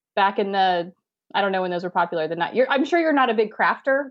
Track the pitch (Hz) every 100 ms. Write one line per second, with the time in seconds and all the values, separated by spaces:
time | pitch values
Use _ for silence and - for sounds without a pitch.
0 | _ 208 196 214 196 196 190 175 175 -
1 | _ _ _ 202 196 190 185 175 180 180
2 | 175 165 156 170 170 220 262 277 294 339
3 | 320 285 247 226 214 - 180 - 277 269
4 | 269